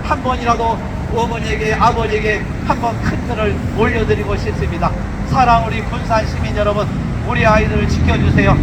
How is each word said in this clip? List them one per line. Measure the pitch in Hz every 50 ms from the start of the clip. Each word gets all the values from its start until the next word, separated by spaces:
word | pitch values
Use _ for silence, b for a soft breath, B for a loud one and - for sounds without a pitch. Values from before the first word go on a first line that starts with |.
| -
한 | - 311 285 247
번이라도 | 247 233 - 240 233 233 226 - 226 220 - - - - - - - -
어머니에게, | 233 233 233 226 226 220 220 214 214 214 214 214
아버지에게 | 185 196 233 240 233 220 208 208 214 208 214 214 196 - - - - -
한 | - 285 277
번 | 233 233 220 202
큰 | - - - - - -
절을 | 240 220 220 208 190 - - - - 196
올려드리고 | 220 233 233 233 220 202 214 202 208 196 202 196
싶습니다. | - 220 202 202 202 185 180 180 180 165 - - - - - - - -
사랑 | - 269 254 240 240 226 226
우리 | 214 214 - -
군산 | - 233 240 240 - 233 220 214 208
시민 | - - - 220 208
여러분, | 202 208 208 202 208 202 - - - - - - - - -
우리 | 240 240 233
아이들을 | 226 214 214 214 214 214 214 208 202
지켜주세요. | - - - - 226 220 208 - - - - - - -